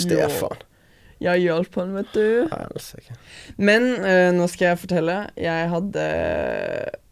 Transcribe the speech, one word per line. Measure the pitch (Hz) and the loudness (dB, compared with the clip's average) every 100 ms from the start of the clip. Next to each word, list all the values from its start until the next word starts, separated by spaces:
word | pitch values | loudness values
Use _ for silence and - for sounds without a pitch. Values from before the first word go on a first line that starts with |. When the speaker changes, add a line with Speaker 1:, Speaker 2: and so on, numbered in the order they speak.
| 175 | 0
Speaker 1:
Stefan. | 165 151 143 - - | 0 0 -2 -4 -8
Speaker 2:
Jo. | - _ _ _ - - - | -16 _ _ _ -20 -6 0
Jeg | 180 | 2
hjalp | 180 160 180 - | 2 0 -2 -4
han, | 180 196 | -6 -6
vet | 208 | -4
du. | - 214 233 320 | 0 2 2 0
Speaker 1:
Nei, | - | -4
helsike. | 50 - - - - 120 - - - - | -10 -12 -14 -18 -18 -20 -20 -20 -14 0
Speaker 2:
Men, | 202 214 247 240 190 | 4 6 4 2 4
eh, | 185 180 | 6 6
nå | 180 175 | 4 2
skal | - 180 | 2 2
jeg | 175 | 2
fortelle. | - 180 160 185 208 - | 0 -2 0 -2 -4 -6
Jeg | 170 165 170 | -4 -2 0
hadde | 170 196 156 156 156 - 156 147 53 50 50 - - _ | -2 -2 -4 -2 -2 -2 -2 -2 -4 -4 -6 -8 -10 _